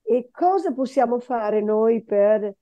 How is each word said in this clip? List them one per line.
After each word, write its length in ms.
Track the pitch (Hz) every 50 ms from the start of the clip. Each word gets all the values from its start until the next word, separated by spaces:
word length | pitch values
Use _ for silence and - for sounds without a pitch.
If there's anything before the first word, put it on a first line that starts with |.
| _
E 260 | - 233 254 247 -
cosa 400 | _ - 339 359 381 392 339 370 247
possiamo 460 | 262 262 247 - 277 247 233 240 247
fare 420 | 240 - 254 233 214 208 220 214
noi 420 | 208 208 214 214 220 226 233 226 -
per 500 | - 208 202 202 208 214 214 202 208 196 _